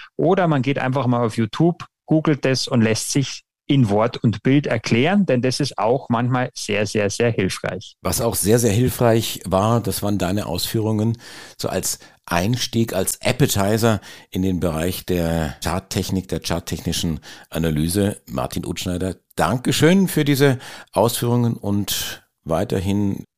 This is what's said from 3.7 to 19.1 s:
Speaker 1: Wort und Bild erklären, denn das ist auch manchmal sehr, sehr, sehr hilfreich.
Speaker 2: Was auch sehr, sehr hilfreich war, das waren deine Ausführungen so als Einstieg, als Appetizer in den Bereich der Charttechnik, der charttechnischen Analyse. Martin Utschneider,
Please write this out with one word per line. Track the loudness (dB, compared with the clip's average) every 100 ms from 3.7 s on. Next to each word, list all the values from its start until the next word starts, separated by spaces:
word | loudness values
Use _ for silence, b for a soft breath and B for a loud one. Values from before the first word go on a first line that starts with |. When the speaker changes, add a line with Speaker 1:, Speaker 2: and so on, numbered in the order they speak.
| 2 4
Speaker 1:
Wort | 4 0 0
und | 0 0
Bild | 2 2 2
erklären, | -2 0 2 2 2 2
denn | 2
das | 0 0
ist | -4 -2
auch | 0 0 0
manchmal | -2 0 0 -2 -6
sehr, | -4 -2 0
sehr, | 0 0
sehr | 0 0
hilfreich. | 2 -2 -2 -6 -8 -10 -10
Speaker 2:
Was | -4 -2
auch | 0 0
sehr, | 2 4
sehr | 4
hilfreich | 2 0 2 4 4 0 -6 -2
war, | 2 4 2
das | 0 -4
waren | -2 -2
deine | -2 -2 -4
Ausführungen | -4 -2 -2 0 0 0 -2 B B B B
so | -4
als | -4 -4 -8 B B -4
Einstieg, | -2 0 -2 -2 -2 0
als | 0 -2 -2
Appetizer | -2 2 2 2 2 2 2 0 B B B
in | -2
den | 0 0
Bereich | -2 -2 -4 -4 -2
der | -2 0 0 -2 -4
Charttechnik, | -4 -4 -4 -4 -2 -4 -4
der | -6
charttechnischen | -4 -4 -4 -6 -4 -4 -4 -6 B B B
Analyse. | -4 0 0 0 0 0 -2 -8
Martin | -6 -6 -6 -8
Utschneider, | -6 -6 -4 -4